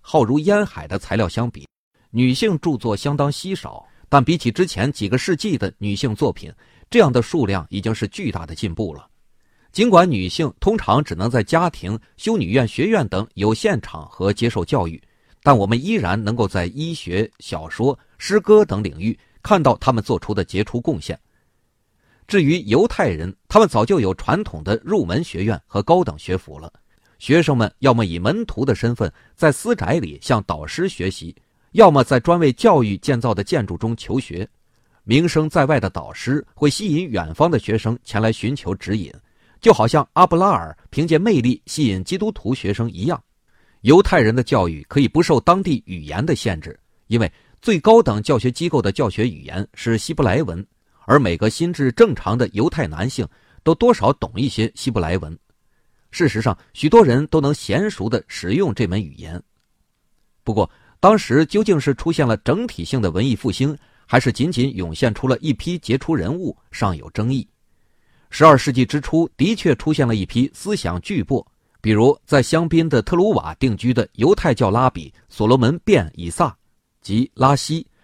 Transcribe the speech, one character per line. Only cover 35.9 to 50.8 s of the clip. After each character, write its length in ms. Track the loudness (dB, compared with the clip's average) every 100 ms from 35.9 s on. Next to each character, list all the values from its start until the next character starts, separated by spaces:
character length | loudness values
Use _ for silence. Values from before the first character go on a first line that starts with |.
| -6 -12
师 340 | -10 -4 -4 -4
会 160 | -2 0
吸 180 | 0 -2
引 200 | -2 -2
远 260 | -4 -4 0
方 140 | 0
的 100 | 0
学 180 | -2 -2
生 200 | -2 -6
前 180 | -6 -2
来 100 | -2
寻 240 | -2 -4 -6
求 180 | -6
指 240 | -8 -4 -6
引， 160 | -6 -14 _ _ _ _
就 120 | 4
好 160 | 4 4
像 200 | 2 0
阿 120 | 2 4
布 100 | 4
拉 120 | 2
尔 260 | 0 -4 -14 -10
凭 180 | -4 0
借 120 | 2
魅 220 | 2 2
力 200 | 2 -2 -4
吸 180 | -2 -2
引 180 | -2
基 140 | -4 -4
督 140 | -4
徒 240 | -6 -6 -4
学 180 | -4
生 160 | -4 -4
一 160 | -4 -4
样。 160 | -4 _ _ _ _ _ _
犹 200 | 6 6
太 180 | 6 4
人 140 | 2
的 80 | 2
教 260 | 0 0 0
育 160 | -4 -4
可 120 | 0
以 80 | 2
不 140 | 2
受 180 | 2 2
当 220 | 2 0
地 220 | 0 -4 -6
语 160 | -12
言 240 | -8 -4 -2
的 100 | -2
限 240 | -2 -6
制， 200 | -8 -18 _ _ -4
因 140 | -2
为 120 | -2 -6 _ _
最 180 | -2 2
高 220 | 6 6
等 220 | 6 0
教 160 | 0 0
学 100 | 0
机 200 | -4 -2
构 120 | -2
的 100 | -2
教 160 | -2 -2
学 180 | -2 -4
语 140 | -4
言 260 | -12 -10 -10 -8
是 200 | -2 -2
希 160 | -2
伯 140 | -2 0
来 160 | 0
文， 240 | -2 -6 -12 _